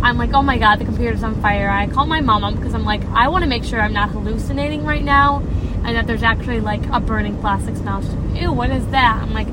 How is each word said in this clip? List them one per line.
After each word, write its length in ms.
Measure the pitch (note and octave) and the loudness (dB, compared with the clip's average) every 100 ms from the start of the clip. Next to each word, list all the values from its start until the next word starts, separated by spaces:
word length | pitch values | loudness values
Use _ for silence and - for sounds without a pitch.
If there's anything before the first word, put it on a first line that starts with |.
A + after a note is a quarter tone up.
I'm 160 | B3 A#3+ | 2 2
like, 160 | A#3 | 2
"Oh 80 | C4+ | 2
my 160 | C#4 A#3+ | 2 4
God, 220 | A3 G#3 | 4 4
the 60 | G3 | 0
computer's 360 | A3 A#3 G3+ | -2 -2 -2
on 140 | A3 G#3+ | -2 0
fire." 280 | G#3+ G3+ G3+ | 0 0 0
I 160 | G3+ G3+ | 0 0
call 200 | C4 D4 | 0 0
my 140 | D#4+ | 2
mom 220 | C4 G#3+ | 2 2
up 160 | G3+ - | 0 -2
'cause 140 | - | -2
I'm 120 | A#3 G3+ | -2 -2
like, 160 | G#3 - | -2 0
"I 140 | A3+ B3+ | 2 2
wanna 180 | F#4 D#4+ | 2 0
make 180 | A#3+ | 0
sure 160 | - A3+ | -2 -2
I'm 140 | G#3 | 0
not 160 | G3+ G3+ | 0 -2
hallucinating 760 | - G#3 A#3+ - C#4 C#4+ D4+ | -2 -4 -2 -2 -2 -2 -2
right 200 | D4+ D4 | -2 0
now 400 | C#4+ C#4 C#4 C#4+ - - - - | 2 4 4 2 0 -2 -2 -2
and 120 | A#3+ A#3 | -2 -2
that 120 | A3+ | -2
there's 160 | A3 | 0
actually, 360 | A3+ A3 A#3+ A#3 | 0 0 -2 -2
like, 220 | G#3 G#3 - | -2 -2 -2
a 80 | A#3 | -2
burning 380 | - A3 G#3 G3+ | 0 -2 -2 -2
plastic 400 | G#3+ G3 - - | -2 -2 -2 -4
smell." 240 | G3+ G3 | -4 -4
She's 80 | - | -4
like, 320 | - - - | -2 -2 -2
"Ew, 100 | F4 | 0
what 200 | B3+ B3+ | 0 0
is 120 | C4 A#3+ | 0 0
that?" 320 | C4+ B3 - | 2 4 2
I'm 100 | - | -2
like, 160 | A3 A3+ | -2 -2